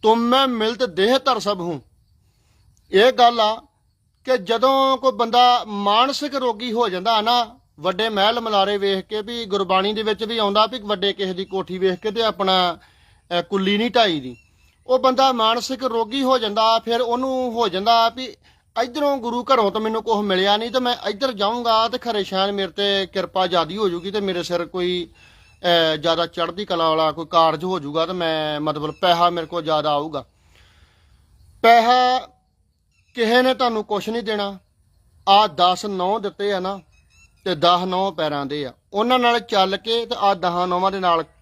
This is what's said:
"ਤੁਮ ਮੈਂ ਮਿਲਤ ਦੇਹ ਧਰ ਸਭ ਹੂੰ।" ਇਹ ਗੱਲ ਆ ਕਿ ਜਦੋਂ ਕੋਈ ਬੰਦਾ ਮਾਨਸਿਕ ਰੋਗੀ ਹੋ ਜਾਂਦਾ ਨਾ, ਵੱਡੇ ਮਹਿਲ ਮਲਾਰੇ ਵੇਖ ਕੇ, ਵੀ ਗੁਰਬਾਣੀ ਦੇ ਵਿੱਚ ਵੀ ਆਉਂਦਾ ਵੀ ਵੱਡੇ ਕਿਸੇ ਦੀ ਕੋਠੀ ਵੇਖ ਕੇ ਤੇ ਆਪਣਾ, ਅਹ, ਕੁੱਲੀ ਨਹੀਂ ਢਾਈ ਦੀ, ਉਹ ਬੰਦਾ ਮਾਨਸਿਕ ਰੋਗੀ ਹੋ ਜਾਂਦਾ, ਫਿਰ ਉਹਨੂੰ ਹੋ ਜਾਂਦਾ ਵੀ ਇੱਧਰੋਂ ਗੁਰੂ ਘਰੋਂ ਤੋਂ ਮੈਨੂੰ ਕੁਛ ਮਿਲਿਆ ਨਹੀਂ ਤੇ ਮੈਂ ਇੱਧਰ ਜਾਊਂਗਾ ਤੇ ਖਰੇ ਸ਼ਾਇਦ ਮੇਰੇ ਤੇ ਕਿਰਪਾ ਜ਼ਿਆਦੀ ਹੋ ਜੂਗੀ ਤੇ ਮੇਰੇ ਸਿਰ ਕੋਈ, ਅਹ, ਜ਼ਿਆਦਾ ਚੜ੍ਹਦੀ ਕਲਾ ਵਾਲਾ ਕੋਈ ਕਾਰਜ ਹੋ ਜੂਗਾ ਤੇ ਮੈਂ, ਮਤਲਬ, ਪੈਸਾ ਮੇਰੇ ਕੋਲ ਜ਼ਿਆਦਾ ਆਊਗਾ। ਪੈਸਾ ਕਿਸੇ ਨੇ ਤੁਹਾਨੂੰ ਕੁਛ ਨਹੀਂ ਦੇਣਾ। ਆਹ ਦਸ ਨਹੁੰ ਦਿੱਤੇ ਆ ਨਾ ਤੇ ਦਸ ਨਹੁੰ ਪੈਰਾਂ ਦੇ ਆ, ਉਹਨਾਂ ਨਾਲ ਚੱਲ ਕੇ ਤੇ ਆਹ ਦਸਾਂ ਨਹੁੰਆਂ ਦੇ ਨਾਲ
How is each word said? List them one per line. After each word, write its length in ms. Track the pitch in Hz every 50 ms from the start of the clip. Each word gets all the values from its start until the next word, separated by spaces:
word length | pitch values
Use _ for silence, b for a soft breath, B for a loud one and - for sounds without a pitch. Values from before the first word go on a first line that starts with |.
"ਤੁਮ 160 | - 214 226 233
ਮੈਂ 300 | 233 240 247 269 269 262
ਮਿਲਤ 360 | 247 226 214 220 240 220 262
ਦੇਹ 340 | 214 165 160 190 220 254 269
ਧਰ 200 | 262 277 247 220
ਸਭ 180 | - 202 208 185
ਹੂੰ।" 220 | 170 175 165 135 - _ _ _ _ _ _ _ _ _ _ _ _ _ _ _ _ _ _ _ _ _
ਇਹ 220 | - 190 220 262
ਗੱਲ 280 | 254 - 240 240 240 233
ਆ 140 | 214 208 220 233 - _ _ _ _ _ _ _ _ _ _ _ _
ਕਿ 140 | 254 254 247
ਜਦੋਂ 600 | 185 196 226 226 226 269 269 269 269 269 269 254
ਕੋਈ 140 | 269 262
ਬੰਦਾ 520 | 233 202 240 233 233 240 247 247 247 240 170
ਮਾਨਸਿਕ 680 | 220 208 202 202 202 208 220 247 277 269 - 285 294 247
ਰੋਗੀ 380 | 277 254 247 226 208 240 247
ਹੋ 160 | 214 233 240 214
ਜਾਂਦਾ 320 | 180 180 185 226 233 214
ਨਾ, 380 | 214 226 240 247 233 226 - _ _ _ _ -
ਵੱਡੇ 280 | 147 180 185 185 220 226
ਮਹਿਲ 320 | 214 202 190 214 233 240
ਮਲਾਰੇ 360 | 226 226 214 202 196 196 208
ਵੇਖ 280 | 202 196 196 196 190 185
ਕੇ, 180 | _ 214 214
ਵੀ 220 | 208 208 240 240 233
ਗੁਰਬਾਣੀ 480 | 190 190 202 196 180 190 190 190 208
ਦੇ 100 | 214 214
ਵਿੱਚ 220 | 220 214 214 175 226
ਵੀ 140 | 208 233 226
ਆਉਂਦਾ 280 | 214 202 202 214 220
ਵੀ 120 | 220 226 247
ਵੱਡੇ 340 | 202 202 208 185 190 202
ਕਿਸੇ 200 | 190 - 202 185
ਦੀ 120 | 185 175 190
ਕੋਠੀ 340 | - 185 190 170 - 180 190
ਵੇਖ 160 | 185 190 180
ਕੇ 160 | 180 - 220
ਤੇ 120 | 202 226
ਆਪਣਾ, 560 | 226 220 208 - 196 190 190 185 180 175 165 - b b b b b b b b b _ 175 175
ਅਹ, 40 |
ਕੁੱਲੀ 360 | 170 - 202 196 190 190 202 202
ਨਹੀਂ 120 | 226 240
ਢਾਈ 300 | - 247 226 202 165 147
ਦੀ, 160 | 127 127 120 _ _ _ _ _ _ _ _ _ _
ਉਹ 120 | - 254 262
ਬੰਦਾ 340 | 254 254 262 262 269 269
ਮਾਨਸਿਕ 520 | 262 240 220 220 233 240 226 - 262 220 254
ਰੋਗੀ 380 | 254 226 226 226 214 226 277
ਹੋ 160 | 269 254 262 254
ਜਾਂਦਾ, 400 | 220 214 202 220 220 220 226 226
ਫਿਰ 220 | 226 226 233 233
ਉਹਨੂੰ 520 | 247 233 233 240 262 269 262 254 254 247
ਹੋ 160 | 220 233 233 202
ਜਾਂਦਾ 400 | 165 190 202 226 233 226 226 233
ਵੀ 280 | 233 247 262 233 - _ b b b b b b _ 220
ਇੱਧਰੋਂ 340 | 240 254 240 311 285 285 277
ਗੁਰੂ 280 | 269 220 233 226 247 233
ਘਰੋਂ 260 | - 269 233 214 196
ਤੋਂ 100 | 180 220
ਮੈਨੂੰ 220 | 220 220 220 220
ਕੁਛ 220 | 220 233 220 208 208
ਮਿਲਿਆ 320 | 202 185 180 190 202 202
ਨਹੀਂ 140 | 208 226 240
ਤੇ 80 | 208 262
ਮੈਂ 180 | 254 240 240 - - 202
ਇੱਧਰ 240 | 220 196 269 262
ਜਾਊਂਗਾ 560 | 240 190 202 202 233 240 240 233 220 220 220 233
ਤੇ 100 | 247 247
ਖਰੇ 260 | - 233 226 208 190
ਸ਼ਾਇਦ 260 | - 196 190 190 202
ਮੇਰੇ 220 | 202 202 196 180
ਤੇ 340 | 156 - 202 202 202 196 190
ਕਿਰਪਾ 400 | 180 - 196 175 175 - 190 185
ਜ਼ਿਆਦੀ 300 | 185 170 175 165 156 180
ਹੋ 120 | 208 220 190
ਜੂਗੀ 220 | 170 175 165 196
ਤੇ 100 | 190 214
ਮੇਰੇ 220 | 202 190 185 175
ਸਿਰ 220 | 170 165 175 175 175
ਕੋਈ, 420 | 156 - 185 175 180 180 180 170 - b b b b b b b b b b
ਅਹ, 340 | - 180 170 170 165 160 156
ਜ਼ਿਆਦਾ 300 | 156 143 170 165 160 170
ਚੜ੍ਹਦੀ 380 | 165 _ - 170 165 170 180 208
ਕਲਾ 240 | - 185 170 165 160
ਵਾਲਾ 240 | 156 160 160 156
ਕੋਈ 140 | 147 160 165 151
ਕਾਰਜ 340 | - 170 160 160 156 156 165
ਹੋ 140 | 185 190 175
ਜੂਗਾ 280 | 143 143 147 160 165
ਤੇ 60 | 165
ਮੈਂ, 480 | 185 180 170 160 160 156 156 151 151 147
ਮਤਲਬ, 300 | 151 156 151 156 147 151
ਪੈਸਾ 400 | 147 - - 180 175 170 175 175
ਮੇਰੇ 160 | 175 175 160
ਕੋਲ 160 | 151 175 170
ਜ਼ਿਆਦਾ 280 | 160 156 156 151 147 156
ਆਊਗਾ। 340 | 147 143 147 165 151 139 120 _ _ _ b b b b b b b b b b b b b b b b b _ _ _ - _ _ _
ਪੈਸਾ 640 | - 226 233 233 220 233 247 254 254 247 254 254 208 - _ _ _ _ _ _ _ _ _ _ _ _ _ _ _ _ _
ਕਿਸੇ 280 | 247 226 214 233 247
ਨੇ 120 | 254 262 254
ਤੁਹਾਨੂੰ 300 | - 254 240 226 214 208
ਕੁਛ 240 | - 214 196 - 214
ਨਹੀਂ 140 | 220 233
ਦੇਣਾ। 360 | 196 208 214 208 202 196 196 190 _ _ _ _ _ _ _ _ _ _ _ _ _ 190
ਆਹ 200 | 196 202 214 214
ਦਸ 380 | 156 135 175 180 180 175 -
ਨਹੁੰ 360 | 208 202 185 180 185 208 220
ਦਿੱਤੇ 300 | 196 202 160 - 202 202
ਆ 80 | 202 185
ਨਾ 200 | 185 190 196 196 - _ _ _ _ _ _ - - _ _ _ _
ਤੇ 100 | 190 180
ਦਸ 280 | 151 147 170 180 175 180
ਨਹੁੰ 300 | 190 185 185 190 196 175
ਪੈਰਾਂ 320 | 165 160 151 147 143 143
ਦੇ 200 | 131 147 151 143
ਆ, 60 | 127 - _ _ _
ਉਹਨਾਂ 260 | - 202 220 240 254 254
ਨਾਲ 220 | 247 240 233 233
ਚੱਲ 360 | 233 240 220 202 190 190 196
ਕੇ 300 | 190 - 220 226 233 233
ਤੇ 80 | 220 240 -
ਆਹ 160 | 202 202 196
ਦਸਾਂ 320 | 180 180 180 170 175 180
ਨਹੁੰਆਂ 240 | 180 180 180 185 196
ਦੇ 80 | 190 196
ਨਾਲ 240 | 185 180 170 165 156 _ _ _